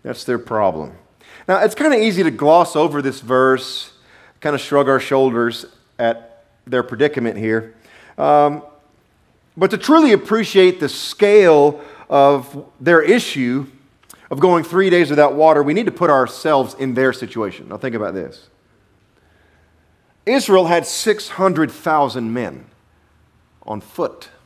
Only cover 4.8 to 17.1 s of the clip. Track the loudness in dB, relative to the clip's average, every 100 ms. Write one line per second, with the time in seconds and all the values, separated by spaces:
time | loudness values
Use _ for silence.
4.8 | 2 0 0 0 0 0 -4 -6 -18 _
5.8 | _ -4 -4 -4 -12 _ _ _ -6 -4
6.8 | -4 -2 -2 0 -6 -4 -4 -4 -6 _
7.8 | _ _ -20 -4 2 2 2 -2 -14 _
8.8 | _ _ _ _ _ _ _ -4 -2 -2
9.8 | 2 4 4 2 2 -4 0 4 4 2
10.8 | -8 -8 -14 -2 4 6 6 6 4 0
11.8 | -18 -20 -2 4 4 2 -4 -18 -20 _
12.8 | 2 2 4 0 0 -6 -4 -4 -8 _
13.8 | _ _ _ -20 _ 0 2 2 0 0
14.8 | 2 2 2 2 2 4 4 4 2 0
15.8 | -4 -2 2 2 0 -4 0 0 0 -6
16.8 | -6 0 -2